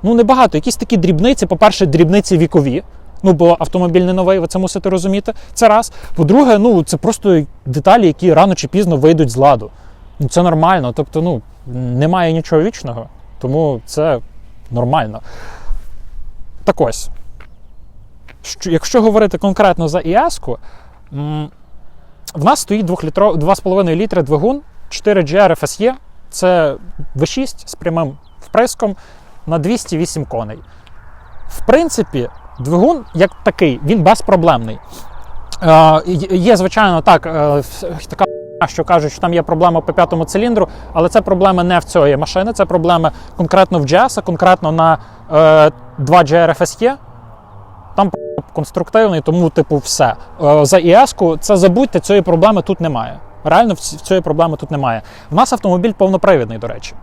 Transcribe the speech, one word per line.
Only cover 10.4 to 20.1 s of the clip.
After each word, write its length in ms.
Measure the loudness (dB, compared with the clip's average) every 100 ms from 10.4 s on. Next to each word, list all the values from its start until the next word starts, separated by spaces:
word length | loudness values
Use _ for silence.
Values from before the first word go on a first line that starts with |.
нормально. 500 | 2 2 2 2 -2 -4
Тобто, 260 | -4 -4
ну, 200 | -2 -4 -8 -20 -12
немає 600 | -8 -4 -2 0 0 0
нічого 280 | -2 0 0
вічного, 440 | 0 -4 -12 -10 -14 -20 -20 -10
тому 420 | -4 -2 -2 -4 -8
це 340 | -4 -2 -2 -6 -18 -20 -20 -8
нормально. 480 | -4 -2 -2 -2 -10 -14 -14 -14 -10 -4 -4 -4 -12 -12 -10 -10 -10 -12 -4
Так 180 | -4 0
ось, 280 | -2 -4 -8 -8 -12 -16 -20 -20 -20 -20 -20 -20 -20 -20 -20 -18
що, 300 | -16 -10 -2
якщо 300 | -2 0 2
говорити 360 | 4 2 0 0
конкретно 500 | -2 2 0 2 -2
за 120 | -2
І 140 | 0